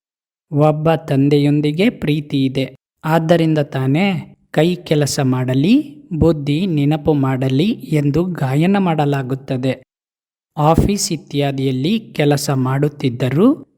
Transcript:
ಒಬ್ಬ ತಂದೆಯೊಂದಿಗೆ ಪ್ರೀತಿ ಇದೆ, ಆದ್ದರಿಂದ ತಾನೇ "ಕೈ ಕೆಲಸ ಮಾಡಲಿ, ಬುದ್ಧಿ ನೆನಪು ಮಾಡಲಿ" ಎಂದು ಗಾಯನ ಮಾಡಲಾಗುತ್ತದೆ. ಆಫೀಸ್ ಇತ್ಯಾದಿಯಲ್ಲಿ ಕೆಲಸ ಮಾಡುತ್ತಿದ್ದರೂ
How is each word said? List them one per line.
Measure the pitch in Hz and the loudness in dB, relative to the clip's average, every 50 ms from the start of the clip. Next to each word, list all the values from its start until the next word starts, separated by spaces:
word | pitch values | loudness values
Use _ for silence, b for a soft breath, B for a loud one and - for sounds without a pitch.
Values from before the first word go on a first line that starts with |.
| _ _ _ _ _ _ _ _ _ - | _ _ _ _ _ _ _ _ _ -4
ಒಬ್ಬ | 156 143 151 156 151 151 156 165 160 | 0 2 2 2 2 2 0 0 0
ತಂದೆಯೊಂದಿಗೆ | 156 156 - 143 135 139 143 147 147 143 147 147 151 147 151 151 165 196 247 | 0 -2 -2 0 2 2 4 2 2 2 2 2 0 0 -2 -2 0 0 0
ಪ್ರೀತಿ | - - - 151 147 156 143 147 151 139 135 | 0 -2 -4 -2 -2 -2 -4 -4 -2 -2 -2
ಇದೆ, | 131 127 135 131 - - _ _ _ _ _ - | 0 -2 -4 -6 -6 -8 _ _ _ _ _ -4
ಆದ್ದರಿಂದ | 156 160 170 160 160 175 165 160 160 156 151 | 0 0 2 4 4 2 4 4 2 2 0
ತಾನೇ | 139 143 - 135 131 131 139 156 202 202 190 147 - - - _ _ _ | -2 -2 -2 -2 0 0 0 2 0 0 -2 -4 -8 -12 -20 _ _ _
"ಕೈ | - - 156 175 180 | -2 0 0 0 0
ಕೆಲಸ | 175 - - 160 151 143 135 - - | -4 -4 -2 0 0 0 -2 -2 -2
ಮಾಡಲಿ, | 139 127 127 127 127 127 127 135 147 190 240 294 302 - - - - - | 0 0 0 0 -2 0 0 0 2 4 2 2 0 -4 -14 -20 -14 -8
ಬುದ್ಧಿ | 180 151 147 165 165 151 139 147 143 156 196 | -2 2 2 2 2 0 -2 -2 -2 -2 -2
ನೆನಪು | 196 160 147 139 143 156 156 143 165 | -2 0 0 2 0 0 0 0 0
ಮಾಡಲಿ" | 156 143 135 131 135 123 135 131 131 135 175 220 | 0 0 0 -2 -2 -2 -2 -2 0 0 0 -2
ಎಂದು | - - - - 156 147 143 143 139 160 175 | -2 -6 -6 -4 -2 0 0 0 0 0 -2
ಗಾಯನ | 185 170 139 143 127 135 147 165 185 202 202 | -2 -4 -4 -4 -2 0 0 2 2 2 2
ಮಾಡಲಾಗುತ್ತದೆ. | 190 175 160 151 147 143 143 139 131 120 135 135 - - 135 123 127 131 123 - - _ _ _ _ _ _ _ _ _ _ _ _ _ - | 2 0 0 0 0 0 0 -2 -4 -4 -6 -8 -6 -6 -6 -4 -2 -4 -4 -6 -10 _ _ _ _ _ _ _ _ _ _ _ _ _ -4
ಆಫೀಸ್ | - 147 156 165 - - 202 202 196 - - | 0 2 4 4 4 2 2 0 -2 -2 -4
ಇತ್ಯಾದಿಯಲ್ಲಿ | 170 147 - - - 143 143 139 135 135 131 135 131 127 131 170 226 220 | -6 -8 -8 -6 -4 -2 -2 -2 -2 -2 -2 -2 -2 -2 -2 -2 -2 -4
ಕೆಲಸ | - - - - 147 143 143 139 - - | -6 -8 -4 0 2 2 2 0 0 -2
ಮಾಡುತ್ತಿದ್ದರೂ | 139 131 127 127 135 139 147 151 147 - - 131 117 123 139 127 131 151 208 262 320 - - _ _ | -2 0 0 0 0 0 -2 -2 -2 -2 -4 -4 -2 -2 -2 -2 2 4 4 4 2 0 -6 _ _